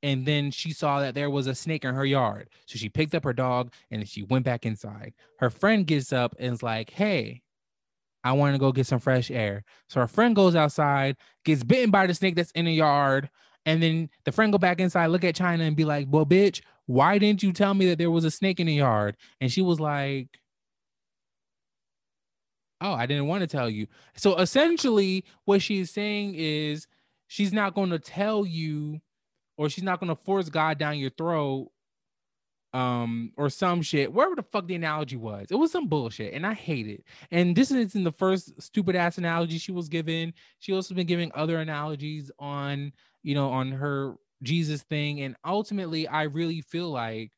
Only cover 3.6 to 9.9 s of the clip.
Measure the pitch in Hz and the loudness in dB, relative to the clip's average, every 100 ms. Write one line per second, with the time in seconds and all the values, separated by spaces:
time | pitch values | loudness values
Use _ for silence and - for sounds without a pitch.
3.6 | 123 - _ 110 104 - 98 131 127 120 | -2 -10 _ -8 -8 -10 0 0 0 -2
4.6 | 117 107 107 104 107 - _ _ 123 - | -4 -6 -10 -16 -18 -20 _ _ -2 2
5.6 | 196 220 165 151 131 131 120 - 127 120 | 2 4 4 0 0 -2 -2 -2 -6 -4
6.6 | 120 113 113 - 208 175 110 123 _ _ | -4 -6 -8 -2 0 0 -4 -10 _ _
7.6 | _ _ _ _ _ _ 127 135 143 139 | _ _ _ _ _ _ 0 2 2 4
8.6 | 135 131 127 127 135 127 120 123 107 101 | 2 2 0 0 2 0 0 -2 -4 -4
9.6 | - _ _ | -12 _ _